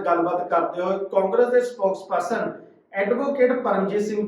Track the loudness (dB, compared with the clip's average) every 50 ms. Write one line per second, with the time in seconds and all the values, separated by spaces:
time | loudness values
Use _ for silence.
0 | 2 2 2 2 2 0 0 -2 -2 0 0 0 0 0 -2 -4 -2 -2 -2 -2
1 | -4 0 0 2 2 4 4 4 4 4 4 2 2 0 -2 -2 0 0 0 -2
2 | -4 -4 -2 -2 -2 -2 -2 -4 -4 -6 -8 -10 -16 -20 -20 _ _ _ -4 -2
3 | 0 0 0 0 0 -2 2 2 4 4 4 0 0 0 0 0 0 0 0 -2
4 | -2 -2 -2 -4 -4